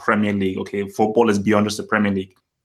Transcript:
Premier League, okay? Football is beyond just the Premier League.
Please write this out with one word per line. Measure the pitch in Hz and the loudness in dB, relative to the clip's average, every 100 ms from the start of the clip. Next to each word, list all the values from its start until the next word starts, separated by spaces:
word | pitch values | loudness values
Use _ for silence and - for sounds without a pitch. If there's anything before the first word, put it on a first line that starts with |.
Premier | - 110 104 | -2 0 0
League, | 101 95 95 | 0 -2 -4
okay? | 95 101 98 | -6 -6 -6
Football | - 110 110 113 | 0 0 4 2
is | 101 | 2
beyond | 98 104 104 | 2 2 0
just | 101 | -2
the | |
Premier | 101 107 104 | -4 0 0
League. | 98 95 _ _ _ | -2 -6 _ _ _